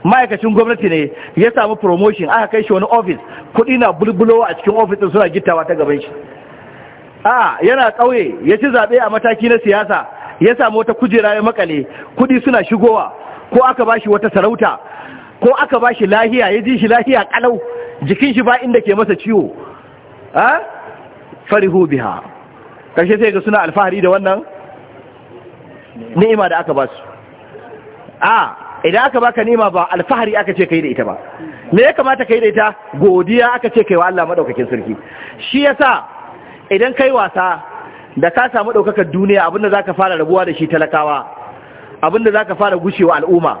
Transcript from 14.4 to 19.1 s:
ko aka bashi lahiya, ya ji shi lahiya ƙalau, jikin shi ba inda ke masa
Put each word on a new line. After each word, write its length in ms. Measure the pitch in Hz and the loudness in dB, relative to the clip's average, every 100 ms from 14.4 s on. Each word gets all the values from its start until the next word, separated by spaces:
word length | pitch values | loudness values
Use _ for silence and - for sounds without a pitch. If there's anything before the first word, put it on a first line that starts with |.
| 190 233 185 127 - - - - - - | 0 2 -2 -2 -12 -20 -20 -20 -20 0
ko 100 | 233 277 | 2 2
aka 200 | 294 247 | 2 2
bashi 260 | 240 240 202 | 0 0 2
lahiya, 440 | 208 226 247 208 | 2 2 2 0
ya 80 | 208 | 0
ji 160 | 220 254 | 0 0
shi 100 | 214 | 2
lahiya 380 | 233 233 254 202 | 2 4 0 2
ƙalau, 260 | 233 240 226 - - - - | 0 0 -2 -6 -12 -14 -10
jikin 300 | 143 196 277 | -4 0 0
shi 80 | 226 | 2
ba 180 | 240 247 | 2 0
inda 160 | 254 240 | 2 0
ke 120 | 208 196 | 2 0
masa 200 | 220 | 0